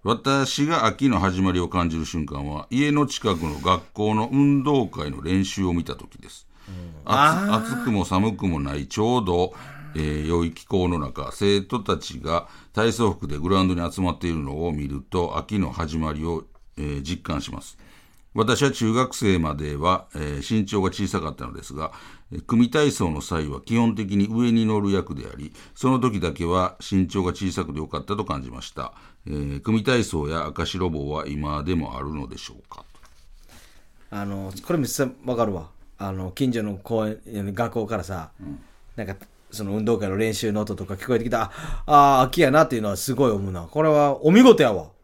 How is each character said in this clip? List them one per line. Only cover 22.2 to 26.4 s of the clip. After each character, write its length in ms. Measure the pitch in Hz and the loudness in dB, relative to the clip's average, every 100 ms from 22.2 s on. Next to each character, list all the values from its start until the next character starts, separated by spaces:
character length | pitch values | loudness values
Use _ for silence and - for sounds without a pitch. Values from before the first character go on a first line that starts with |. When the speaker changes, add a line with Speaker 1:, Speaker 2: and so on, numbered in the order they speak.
| - | -14
Speaker 1:
え、 80 | 80 | -14
組 300 | - 117 120 | 0 2 4
体 200 | 156 147 | 4 2
操 200 | - 90 | 2 -2
の 100 | 76 | -2
際 280 | - 82 76 | -4 -4 -4
は 120 | 67 | -8
基 160 | - 117 | -2 2
本 180 | 117 | 2
的 220 | 101 101 101 | 0 -2 0
に 120 | 101 | 2
上 240 | 113 120 | 2 2
に 140 | 113 110 | 4 2
乗 140 | 107 | 0
る 100 | 101 | 2
役 240 | 98 - | 0 -2
で 120 | 71 55 | -10 -10
あ 80 | - | -12
り、 160 | 73 - - | -14 -16 -20
そ 160 | - 131 | -2 2
の 100 | 131 | 2
時 200 | 123 104 | 2 0
だ 120 | 80 | -2
け 120 | - | -2